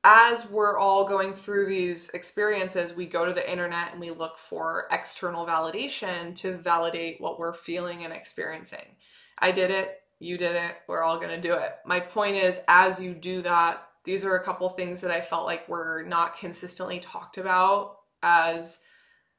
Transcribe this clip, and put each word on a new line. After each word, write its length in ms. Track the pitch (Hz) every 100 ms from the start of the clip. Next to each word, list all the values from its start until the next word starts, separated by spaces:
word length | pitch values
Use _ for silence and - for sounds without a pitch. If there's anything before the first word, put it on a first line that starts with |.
as 460 | 208 220 233 233 220
we're 300 | 208 208 -
all 260 | 196 196 196
going 280 | 196 190
through 340 | 196 - 202 196
these 420 | 190 180 170 -
experiences, 840 | 175 - - 208 208 185 185 175 170
we 100 | 175
go 200 | 175 175
to 80 |
the 160 | 175 -
internet 420 | 180 175 170 170
and 100 | 175
we 80 | 170
look 280 | 165 160 -
for 500 | - 170 160 170 -
external 540 | 175 - - 180 170 170
validation 920 | 165 160 190 269 - 196 175 170 180
to 220 | 190 180
validate 640 | 175 170 165 170 165 -
what 180 | 165 165
we're 140 | 170
feeling 500 | 170 - 170 175 170
and 80 | 165
experiencing. 840 | 165 - - 160 160 180 - - _ _ - _ -
I 140 | 185
did 180 | 185 185
it, 320 | 190 185 - _ _
you 180 | 165 175
did 180 | 175 175
it, 220 | 170 - -
we're 160 | 175
all 160 | 165 165
gonna 200 | 170 165
do 140 | 175
it. 220 | 175 - - -
My 140 | 180
point 360 | 175 220 208 196
is, 240 | 185 180 -
as 320 | 175 190 185
you 140 | 185
do 300 | 170 180 185
that, 440 | 175 175 170 - - _
these 220 | - 190 196
are 100 | 185
a 80 |
couple 240 | 185 180 185
things 320 | 185 180 180
that 100 | 180
I 100 | 170
felt 240 | 170 170 165
like 240 | 170 -
were 340 | 170 160 160 160
not 300 | 170 170 -
consistently 640 | 180 170 180 - 185 180
talked 380 | - - - -
about 600 | 190 185 190 202 202 - _ _
as, 560 | 175 170 165 165 170 - _ _ _ _ _